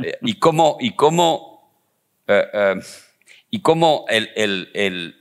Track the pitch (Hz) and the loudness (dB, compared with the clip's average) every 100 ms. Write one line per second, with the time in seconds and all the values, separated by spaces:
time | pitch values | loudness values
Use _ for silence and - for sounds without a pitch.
0 | - - 117 101 160 160 160 - 123 - | -6 -8 -6 0 0 4 2 0 -6 0
1 | 147 170 170 151 - - _ _ _ _ | 2 4 0 0 -6 -20 _ _ _ _
2 | _ _ - 101 - 104 98 95 - - | _ _ 0 0 0 0 0 0 -6 -20
3 | _ _ _ - _ 196 - 165 165 143 | _ _ _ -20 _ -4 0 2 2 2
4 | - 110 110 113 107 95 87 - 101 92 | 0 -2 -2 -2 -2 -2 -6 -4 -2 -4
5 | 82 - | -10 -14